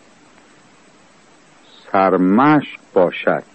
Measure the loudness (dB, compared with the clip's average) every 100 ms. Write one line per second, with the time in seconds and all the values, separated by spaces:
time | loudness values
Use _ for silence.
0 | _ _ _ _ _ _ _ _ _ _
1 | _ _ _ _ _ _ _ -20 -6 0
2 | 0 0 0 2 2 0 -2 -12 _ -2
3 | 0 -2 -4 -6 -8